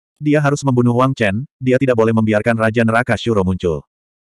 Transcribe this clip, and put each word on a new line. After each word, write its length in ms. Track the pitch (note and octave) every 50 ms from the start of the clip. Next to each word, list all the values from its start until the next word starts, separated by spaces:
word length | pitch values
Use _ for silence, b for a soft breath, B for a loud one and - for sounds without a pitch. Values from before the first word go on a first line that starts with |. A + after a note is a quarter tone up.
| _ _ _ -
Dia 160 | D3 D3+ D3
harus 240 | D3+ D3 C#3+ D3 -
membunuh 320 | C#3 C3+ B2+ B2 A#2+ A#2+ A#2+
Wang 240 | B2 C3 C3+ C3+
Chen, 320 | - A2+ G2 F#2+ A2+ D3 - _
dia 240 | - B2+ B2+ B2 B2+
tidak 160 | C#3 C3 B2
boleh 160 | A2+ A2 A2+ A2+
membiarkan 420 | A2+ A2 A2 G#2+ G#2 - A#2+ A#2+
Raja 300 | A2+ A2 A2 A2 A#2+ A2+
Neraka 320 | A2+ A2+ A#2 A#2+ A#2+ A2
Shuro 240 | - - A#2+ A2 G2+
muncul. 420 | F#2 F#2 F#2+ F2+ - F2 D#2 C#2+ - _ _ _ _ _ _ _ _ _ _